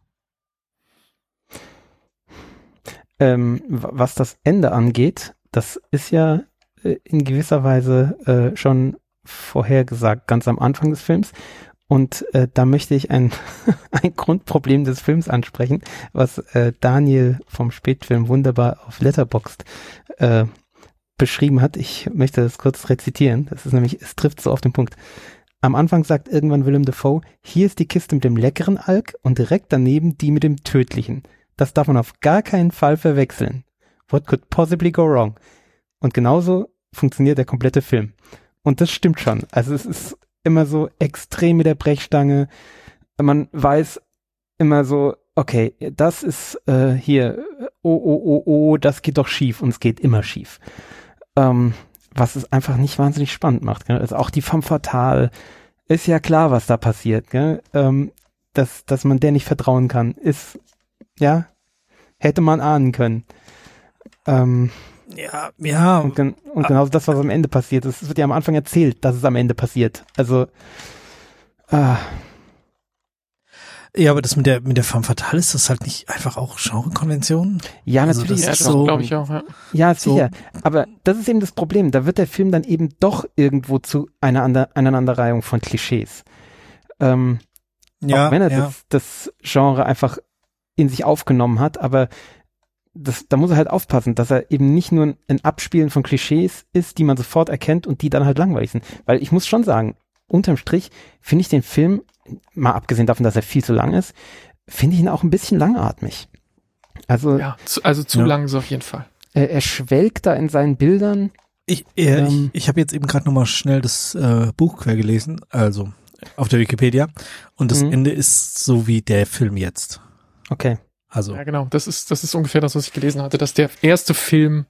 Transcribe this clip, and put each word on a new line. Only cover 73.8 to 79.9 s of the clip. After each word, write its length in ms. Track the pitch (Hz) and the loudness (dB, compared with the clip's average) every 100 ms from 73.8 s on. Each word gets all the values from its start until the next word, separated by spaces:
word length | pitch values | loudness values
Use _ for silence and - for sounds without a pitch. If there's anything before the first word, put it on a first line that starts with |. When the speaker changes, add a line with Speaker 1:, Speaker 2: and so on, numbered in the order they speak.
| - - | -8 2
Speaker 2:
Ja, 140 | 156 | 4
aber 100 | 143 | 4
das 140 | 123 147 | 0 0
mit 100 | 135 | 2
der, 140 | 127 | 2
mit 160 | 127 123 | 0 0
der 80 | |
femme 180 | 110 120 | 0 -2
fatale, 360 | 110 117 - 160 | -2 -4 -2 -2
ist 160 | 175 | 0
das 160 | 135 - | 0 0
halt 120 | 123 | -2
nicht 260 | - - - | -6 -10 -10
einfach 260 | - - - | -8 -8 -8
auch 220 | 127 - | -10 -8
Genrekonvention? 1000 | - 110 151 - 156 147 - 165 185 185 - - | -6 -4 -4 -4 -2 -2 0 0 0 -4 -8 -12
Speaker 1:
Ja, 200 | - 127 | 0 2
Speaker 2:
Also 160 | 156 120 | 2 2
Speaker 1:
natürlich. 220 | 117 - | 0 -2
Speaker 2:
das 40 | - | 0
Speaker 3:
Ja, 60 | |
Speaker 2:
ist 80 | 120 | 0
Speaker 3:
das 60 | 131 | 2
Speaker 2:
so 160 | 143 | 4
Speaker 3:
glaub 160 | 147 156 | 4 2
ich 140 | 120 | 0
auch, 140 | 151 143 | -4 -4
ja. 120 | 151 160 - - | -6 -8 -20 -6
Speaker 1:
Ja, 220 | 156 170 | 2 2